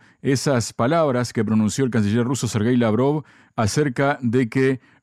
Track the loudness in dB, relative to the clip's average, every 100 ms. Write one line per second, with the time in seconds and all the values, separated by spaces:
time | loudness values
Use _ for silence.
0 | -10 _ -2 0 0 0 -2 -2 0 2
1 | 2 0 -2 -4 0 0 0 0 -2 0
2 | 0 0 -2 -2 -4 -2 0 2 2 2
3 | 0 -2 -6 -16 _ -4 -2 0 -2 0
4 | 0 0 0 0 0 0 0 0 -6 _